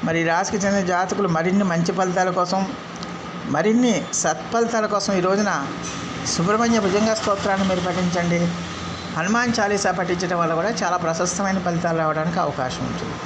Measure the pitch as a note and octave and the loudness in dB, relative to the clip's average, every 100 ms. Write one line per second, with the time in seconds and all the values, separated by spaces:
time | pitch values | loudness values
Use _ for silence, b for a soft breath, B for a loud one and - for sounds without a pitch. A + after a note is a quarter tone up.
0 | - E3 E3 E3 G3 G#3+ G3 G3+ F#3 F3+ | 0 0 2 2 0 0 0 0 2 0
1 | F#3 G3 G3 E3 E3+ G3 G3 E3+ E3+ F3+ | 0 0 0 2 2 2 2 2 0 0
2 | F#3 F3+ F#3 F3 F3 G3 F#3+ - - - | 0 2 0 0 0 0 -2 -6 -12 -12
3 | - - - - - C#3 G#3 A3+ B3 F#3 | -10 -10 -10 -10 -2 0 4 4 4 2
4 | E3+ - E3+ E3 - A3+ A#3 A#3 G#3+ G#3 | -2 -2 -2 -2 -2 0 0 0 0 0
5 | G3 F#3+ F3+ G3 G#3 D#3+ C#3 - - - | 0 0 2 2 2 -2 -4 -8 -8 -8
6 | - - - - E3+ G#3+ A#3 A#3 G3 G3+ | -8 -8 -4 0 2 2 4 4 4 2
7 | A3 G#3+ - G3 G#3 F#3+ F#3+ F#3 F3+ F3+ | 2 2 0 0 0 0 2 0 0 0
8 | F3+ F3 F3 E3+ E3+ E3+ - - - - | 0 0 0 2 0 -2 -8 -8 -8 -8
9 | - - F3 A3+ B3 A3+ G3+ G3+ G3 F3+ | -6 -2 0 2 2 2 2 2 2 0
10 | E3+ F3 F3+ F3 E3+ E3 F#3+ G3 F#3 F3 | 0 0 0 0 2 2 0 0 0 0
11 | E3+ E3 F3+ - G3 F#3+ F3+ E3+ E3+ E3 | 0 0 -2 0 0 0 0 0 0 2
12 | D#3 D#3 D#3+ F3 D#3 C#3+ B2+ - B2+ A2+ | 2 0 0 0 0 0 -4 -2 -4 -4
13 | - A#2+ | -6 -8